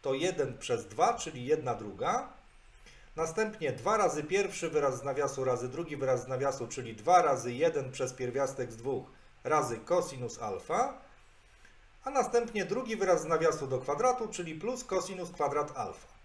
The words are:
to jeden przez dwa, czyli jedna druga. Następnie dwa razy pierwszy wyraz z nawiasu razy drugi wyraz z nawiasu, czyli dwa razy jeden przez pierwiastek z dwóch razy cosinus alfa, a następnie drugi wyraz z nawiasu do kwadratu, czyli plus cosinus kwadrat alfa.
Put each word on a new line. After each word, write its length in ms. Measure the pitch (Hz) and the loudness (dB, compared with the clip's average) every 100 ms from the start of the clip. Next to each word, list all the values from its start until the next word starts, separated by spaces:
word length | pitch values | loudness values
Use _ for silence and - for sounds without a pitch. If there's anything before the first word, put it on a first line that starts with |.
to 120 | 139 | 0
jeden 440 | 135 180 160 127 120 | 0 0 2 -2 -2
przez 280 | - 117 - | -2 -2 -2
dwa, 280 | 110 190 | 2 2
czyli 320 | 233 165 123 123 | 2 -6 -8 0
jedna 280 | 151 127 | 0 2
druga. 540 | 113 104 90 143 233 277 - - - - - - - - - | -4 -6 -4 0 0 -4 -16 -20 -20 -20 -20 -20 -20 -14 -4
Następnie 560 | 165 160 220 214 147 | -4 0 -2 -2 -4
dwa 240 | - 196 220 | 0 0 4
razy 260 | 185 143 | 4 2
pierwszy 480 | 151 190 190 - 160 | 0 0 0 -2 0
wyraz 280 | 147 139 123 | 2 2 0
z 40 | |
nawiasu 420 | 139 131 139 139 | -2 0 0 0
razy 240 | 131 120 127 | 0 0 -2
drugi 280 | 139 170 143 | -6 -6 -2
wyraz 260 | 131 123 | 2 2
z 40 | 113 | 0
nawiasu, 400 | 127 139 127 117 | -2 -2 -2 -6
czyli 280 | - 117 110 | -6 -8 -4
dwa 260 | 110 180 | 6 8
razy 300 | 156 127 120 | 8 2 -2
jeden 400 | 120 165 156 131 | 2 2 2 -4
przez 200 | 127 123 | -4 -4
pierwiastek 600 | - 123 123 135 139 117 | -2 -4 0 -2 -2 -6
z 40 | 113 | -6
dwóch 300 | 123 120 - - - - | -4 -4 -6 -20 -20 -10
razy 340 | - 156 127 113 | 2 2 2 -4
cosinus 640 | - 175 - 127 120 - | 2 2 2 -6 -8 -6
alfa, 560 | 107 95 - 185 269 - - - - - - - - - - - | -6 -6 -2 0 0 -2 -18 -20 -20 -20 -20 -20 -20 -20 -20 -12
a 60 | 262 | -2
następnie 540 | 277 - 233 226 208 | 0 4 2 2 -4
drugi 320 | 180 226 233 220 | -2 -2 -2 0
wyraz 260 | 190 170 | 4 4
z 20 | |
nawiasu 420 | 160 160 160 - 135 | 4 4 4 2 -2
do 120 | 131 | -2
kwadratu, 500 | 131 131 254 247 220 | -2 2 2 2 -4
czyli 260 | - 165 | -6 -8
plus 300 | 156 208 247 | -6 -6 -6
cosinus 460 | - 185 180 180 170 | -2 -2 -2 -8 -10
kwadrat 460 | - 143 147 143 135 | -2 0 0 -2 -6
alfa. 320 | 110 - - - | -8 -10 -20 -20